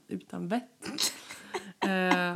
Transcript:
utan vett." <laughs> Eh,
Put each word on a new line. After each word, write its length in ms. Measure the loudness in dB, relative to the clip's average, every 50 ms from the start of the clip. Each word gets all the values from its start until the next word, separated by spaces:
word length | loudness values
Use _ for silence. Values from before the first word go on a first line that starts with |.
| -8
utan 400 | -6 -6 -6 -6 -8 -6 -4 -2
vett." 420 | 0 0 -2 -2 -6 -12 _ -8 -6
<laughs> 220 | -2 0 -2 -2 -2 -6 -12 -14 -16 -16 -10 -8 -8 -8 -8 -8 -4 -2
Eh, 540 | 2 2 4 4 6 6 6 4 4 2 0